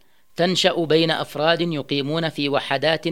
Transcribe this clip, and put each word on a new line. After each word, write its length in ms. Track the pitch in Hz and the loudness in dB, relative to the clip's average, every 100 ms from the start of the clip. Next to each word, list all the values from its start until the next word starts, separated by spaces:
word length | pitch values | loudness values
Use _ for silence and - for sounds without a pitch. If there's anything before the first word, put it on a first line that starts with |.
| _ _ _ - | _ _ _ 0
تنشأ 500 | 180 165 185 170 156 | 0 2 2 2 2
بين 260 | 160 165 | 2 2
أفراد 500 | 151 147 147 156 165 | -2 -4 -2 0 2
يقيمون 680 | 175 151 135 143 139 160 160 | 0 -4 -2 -4 -2 -2 -2
في 200 | 151 143 | -2 -2
وحدات 580 | 139 - 139 151 156 170 | -2 0 0 0 0 -2